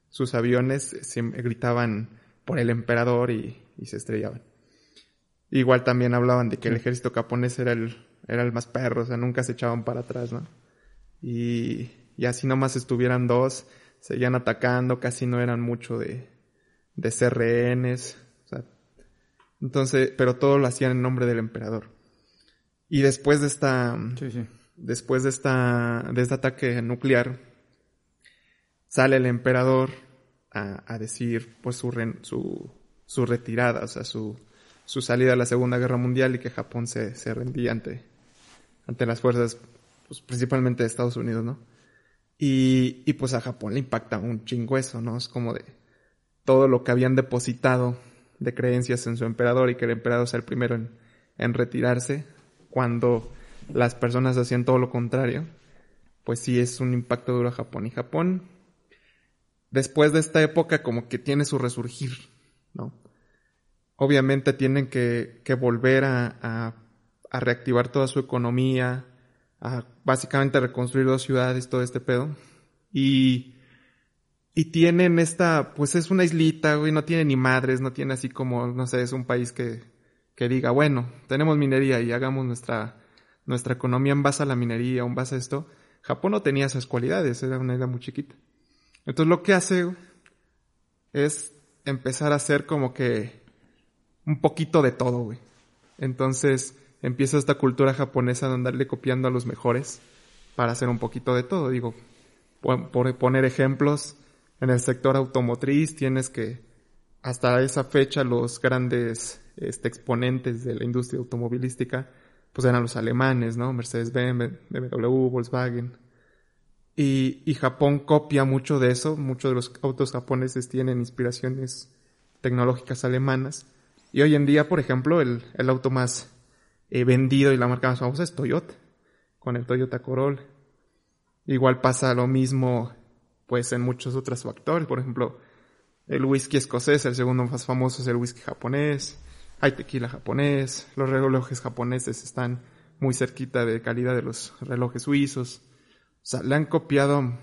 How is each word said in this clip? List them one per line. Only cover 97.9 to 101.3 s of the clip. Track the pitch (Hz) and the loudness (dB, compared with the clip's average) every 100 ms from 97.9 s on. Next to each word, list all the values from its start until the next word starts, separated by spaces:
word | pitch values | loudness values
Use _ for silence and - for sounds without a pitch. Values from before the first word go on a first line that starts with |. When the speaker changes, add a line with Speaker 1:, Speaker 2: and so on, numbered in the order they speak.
Speaker 1:
japonesa | 131 135 131 123 123 135 | 2 -2 0 0 0 -2
de | 127 | -2
andarle | 127 127 135 | -2 -2 -4
copiando | 123 127 127 127 | -4 -2 0 0
a | |
los | 123 120 | -2 -4
mejores | 107 127 123 147 - - _ _ _ - - | -2 0 0 -2 -12 -20 _ _ _ -12 -2
para | 117 | -2
hacer | 120 123 | 0 -2
un | 117 | -2
poquito | 117 131 127 | -4 -4 0